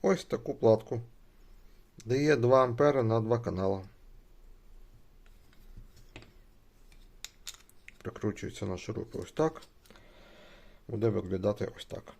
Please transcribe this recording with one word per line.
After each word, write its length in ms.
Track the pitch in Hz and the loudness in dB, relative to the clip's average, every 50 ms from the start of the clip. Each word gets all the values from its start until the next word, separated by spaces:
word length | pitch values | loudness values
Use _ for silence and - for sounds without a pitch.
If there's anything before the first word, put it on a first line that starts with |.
ось 240 | - 190 190 170 - | 4 2 2 2 0
таку 300 | - - 120 - - 139 | -6 -6 -6 -4 -6 -6
платку. 460 | - - 117 110 110 - - 127 117 117 - - - - - - - - - - - - - - - - _ _ - 113 | 2 6 6 6 6 4 -4 -8 -8 -8 -10 -20 -20 -20 -20 -20 -20 -20 -20 -20 -20 -20 -20 -20 -20 -20 _ _ -18 -6
Дає 300 | 110 123 135 147 151 151 | -2 0 2 4 4 4
два 280 | 123 117 120 131 131 131 | 4 6 6 6 6 6
ампера 400 | 123 117 120 143 147 143 135 120 | 4 4 4 4 4 4 4 2
на 160 | 110 110 113 | 2 2 2
два 200 | 110 110 120 113 | 2 2 0 0
канала. 440 | 117 - 90 90 95 95 98 95 95 98 - - - - - - - - - - - - - - - - - - - - - - - - - - - - - - - - - - - - - - - - - - - - - - - - - - - - - - - - _ - - - - - - - - - - - _ - - - - - - - - - - - - - | 0 -4 -2 0 0 0 -2 -2 -6 -12 -20 -20 -20 -20 -20 -20 -20 -20 -20 -20 -20 -20 -20 -20 -20 -20 -20 -20 -20 -20 -20 -20 -20 -20 -20 -20 -20 -20 -20 -20 -20 -20 -20 -20 -20 -20 -20 -20 -20 -20 -20 -20 -20 -20 -20 -20 -20 -20 -20 -20 -20 -20 -20 -20 -20 -20 _ -20 -20 -20 -20 -20 -20 -20 -20 -18 -18 -18 _ -16 -16 -16 -16 -16 -20 -20 -20 -20 -20 -20 -20 -12
Прикручується 680 | - - - - - 107 101 - - - - - 104 | -12 -12 -10 -4 -4 -4 -4 -2 -8 -10 -8 -6 -6
на 120 | 98 95 90 | -6 -6 -6
шурупи 420 | - - 107 - 92 - - - | -6 -8 -8 -8 -8 -8 -8 -10
ось 120 | 90 - | -10 -10
так. 300 | - - 156 160 - - - - _ - _ - - - - - - - - - - - - - - - - - - - - - | -2 0 0 0 0 -6 -18 -20 _ -20 _ -20 -20 -20 -20 -20 -20 -20 -20 -20 -20 -20 -20 -20 -20 -20 -20 -20 -20 -20 -14 -10
Буде 220 | 110 107 107 117 | -4 0 0 2
виглядати 600 | 101 101 95 90 95 92 92 104 104 - - - - - | 2 0 -2 -2 -4 0 0 0 -2 -2 -4 -8 -8 -12
ось 80 | - | -14
так. 280 | - - 90 - - - - | -12 -12 -14 -14 -16 -20 -20